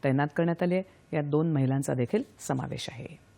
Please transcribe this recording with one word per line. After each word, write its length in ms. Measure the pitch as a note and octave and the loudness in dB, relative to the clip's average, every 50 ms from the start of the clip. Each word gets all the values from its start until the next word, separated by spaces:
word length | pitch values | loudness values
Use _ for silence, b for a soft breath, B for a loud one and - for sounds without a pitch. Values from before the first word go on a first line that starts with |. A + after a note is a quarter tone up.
| - | 2
तैनात 240 | C#3 C3 C#3 D3 D3+ - | 2 2 2 2 0 0
करण्यात 280 | - E3+ E3+ E3+ - F3+ | 0 2 2 2 0 0
आली 100 | F3 F3 | 0 0
आहे. 300 | F#3 F#3+ - - - _ _ - | 0 -2 -4 -16 -20 _ _ -4
यात 100 | D#3+ D3 | -2 -2
दोन 280 | D3 C#3+ D3+ D#3+ E3 | 2 2 2 2 2
महिलांचा 420 | D#3 C#3+ C3+ B2+ C3+ C#3 C#3 - C3+ | 2 2 2 2 2 0 0 0 0
देखील 300 | B2+ B2 - - G#3+ C#4 - - - | 0 0 0 0 -2 -2 -4 -14 -16
समावेश 500 | - - C#3+ C3 - - - - - - | -6 -4 -4 -4 -4 -6 -8 -8 -8 -10
आहे. 400 | - A#2+ - - D#3 - - _ - | -12 -12 -14 -16 -16 -18 -20 _ -20